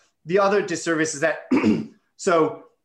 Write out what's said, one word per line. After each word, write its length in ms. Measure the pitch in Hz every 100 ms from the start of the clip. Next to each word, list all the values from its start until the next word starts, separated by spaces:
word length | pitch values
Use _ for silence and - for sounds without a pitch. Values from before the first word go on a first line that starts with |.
| _ _ 156
The 120 | 190
other 240 | 196 202
disservice 540 | 180 160 170 160 156 147
is 60 |
that, 260 | 156 151 -
<clears throat> 380 | 269 240 - - - _ _
so, 480 | 196 165 151 - - _